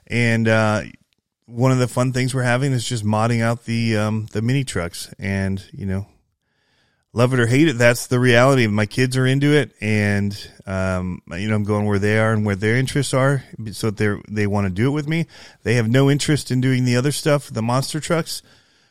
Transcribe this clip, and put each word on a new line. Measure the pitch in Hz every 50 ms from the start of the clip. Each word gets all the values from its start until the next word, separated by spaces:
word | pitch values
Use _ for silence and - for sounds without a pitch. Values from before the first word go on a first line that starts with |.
| _
And, | - - 117 120 117 113 113 113
uh, | 110 110 110 110 107 107 104 71 57 - _ _ _ _ _ _ _ _ _ _
one | - 120 117 123 131 131
of | 127
the | 123 123
fun | - 131 123 131 123
things | 123 127 127 120
we're | 131 123
having | 123 120 127 135 143 131
is | 123 113
just | - 127 117 104
modding | 104 107 107 110 120 120 117
out | 113 113 120 117 -
the, | - 117 117 117 113 113
um, | 104 107 107 107 110 107 104 -
the | 107 110
mini | 117 131 143 135
trucks. | 131 - 95 87 87 - - - - - -
And, | 95 98 98 98 98 95 95 95 - - -
you | - 101
know, | 98 95 95 101 - _ _ _ _ _ _ _ _ _ _ _ _ _ _ _ _ _ _ _ _ -
love | 123 120 123 131
it | 127
or | 120 113
hate | 120 135 160
it, | 165 127
that's | 117 120 120 123 120 -
the | - 131 123
reality. | 123 127 120 117 123 135 139 131 120 107
My | 104 107 107
kids | 101 - - 127 131 127
are | 131 131
into | 127 131 139 139 147 147
it, | 151 135 110 - _
and, | 101 107 107 107 104 101 101 101 101 101 98 - - - - - -
um, | - 95 95 92 95 92 92 90 92 87 - - - 80
you | 85 98 107
know, | 110
I'm | 107 104
going | 98 107 104 104
where | 104 104 98
they | 98 104 107 110
are | 110 110 113
and | 107 107
where | 107 98
their | 95 104 107 113
interests | 127 131 127 - 147 135 - -
are, | 131 131 135 143 135 - - - - 113 107 98
so | - - 113
that | 101
they're, | - 110 104 101 82 - -
they | 104 107 104
wanna | 104 101 104 101 95
do | 90 92 120
it | 135 139
with | 151 147 143
me. | 160 165 165 - - - - - - _ _
They | 104 113
have | 123 113 110
no | 120 135 139 139
interest | 143 143 - - 156 131 - - 127
in | 127
doing | 127 131 131 123 127
the | 123 120
other | 123 123 151
stuff, | 139 - - 160 143 147 - -
the | - 117 110
monster | 113 120 131 139 - - 160
trucks. | 139 - 175 165 170 - - - - _ - _ _ _ _ _ _ _